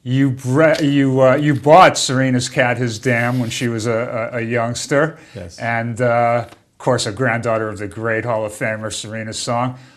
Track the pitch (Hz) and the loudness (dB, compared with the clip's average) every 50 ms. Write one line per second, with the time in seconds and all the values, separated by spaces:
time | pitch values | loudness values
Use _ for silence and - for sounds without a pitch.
0 | - 123 127 135 139 139 123 131 127 127 127 143 160 156 147 - 160 143 143 143 | -6 -2 0 2 2 0 0 -2 -4 0 2 4 4 4 4 2 2 2 2 2
1 | 139 135 131 131 131 131 127 151 147 151 147 - 131 143 156 180 185 151 143 - | 2 2 4 4 4 4 4 4 2 0 0 2 6 8 8 10 10 8 6 2
2 | - - 131 127 131 131 127 123 123 - - 151 127 123 123 113 127 120 110 101 | -4 -2 0 0 0 2 0 0 -2 -2 0 0 0 0 0 -2 -2 -4 -4 -4
3 | - 135 120 117 120 120 123 127 120 113 - - 131 120 117 113 104 120 113 110 | -2 0 0 0 0 0 -2 -2 -4 -4 -4 -4 -4 -4 -4 -4 -4 -2 -2 -2
4 | 120 120 120 117 110 - - 120 117 113 120 120 113 117 120 - - - 147 139 | -4 -4 -6 -6 -6 -6 -6 -6 -6 -2 -2 -2 -2 -2 -4 -6 -4 -2 0 2
5 | 151 156 156 - - - - 110 87 87 - - 117 117 117 113 117 120 117 107 | 0 0 -2 -8 -20 -18 -16 -14 -14 -14 -12 -8 -6 -4 -4 -4 -4 -4 -4 -2
6 | 127 123 117 120 120 117 120 120 113 - - _ _ _ _ - - 139 127 120 | 0 2 2 2 2 2 0 0 -2 -6 -14 _ _ _ _ -6 -2 0 0 0
7 | - 120 101 95 131 123 113 117 113 117 113 110 110 107 104 98 107 104 98 113 | 0 -4 -4 -2 -2 -2 -2 -2 -2 -2 -2 -2 -2 -4 -6 -8 -10 -10 -10 -6
8 | 110 117 113 110 110 120 117 110 110 104 104 - 135 113 110 107 110 107 101 - | -4 -4 -2 -2 -2 -2 -4 -4 -4 -6 -6 -6 -6 -6 -4 -6 -8 -8 -10 -10
9 | - 107 107 110 110 110 107 - - - 120 120 123 127 127 - - - - | -10 -10 -10 -10 -10 -10 -10 -8 -4 -2 -2 -2 -2 -2 -4 -8 -16 -20 -20